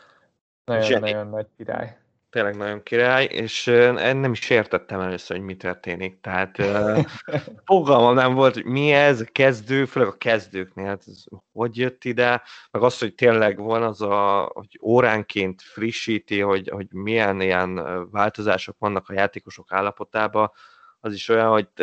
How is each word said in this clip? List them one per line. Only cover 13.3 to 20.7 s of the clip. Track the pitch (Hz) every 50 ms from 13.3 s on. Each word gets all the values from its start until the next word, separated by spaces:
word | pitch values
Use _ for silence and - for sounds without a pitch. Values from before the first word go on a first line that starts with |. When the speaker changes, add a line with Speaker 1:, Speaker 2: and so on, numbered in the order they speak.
| 113 110 107 104 98 98
Speaker 2:
van | 104 110 113 117 117
az | 113 101 98
a, | 107 101 101 101 101 98 101 98 - - -
hogy | - 107 - _ -
óránként | - 110 120 123 123 113 110 107 101 - - 104 95 92 92 -
frissíti, | - - - 107 110 117 110 - - 117 110 104 - - 107 101
hogy, | 101 101 95 98 92 -
hogy | - 101 95 -
milyen | - 95 98 107 113 113 107 98 98 95
ilyen, | 95 95 90 90 92 92 92
ö, | 90 78 76 90 92 87 90
változások | 104 104 104 107 - - 104 104 92 95 - - - -
vannak | 107 104 101 92 - -
a | 98
játékosok | 95 101 101 - 98 - 98 - - 85 -
állapotában, | 92 95 101 101 - - 104 _ - 110 107 104 107 107 107 104 _ _ - -